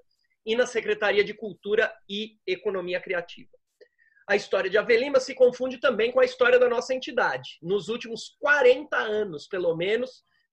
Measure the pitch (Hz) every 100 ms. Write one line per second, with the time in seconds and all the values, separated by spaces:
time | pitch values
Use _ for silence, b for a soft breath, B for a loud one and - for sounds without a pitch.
0 | _ _ _ _ 220 233 240 220 208 208
1 | 208 202 202 214 214 170 202 214 226 -
2 | - 202 220 _ - 180 208 190 180 180
3 | 180 175 170 - - _ _ _ b b
4 | b b b 202 - 196 185 208 202 233
5 | 285 269 277 254 247 247 214 240 285 208
6 | 233 254 247 - 240 247 247 233 247 262
7 | 302 233 175 131 131 - 165 202 165 233
8 | 226 226 - _ 285 294 247 277 294 269
9 | 220 214 202 147 - 185 175 160 185 226
10 | 254 - _ _ _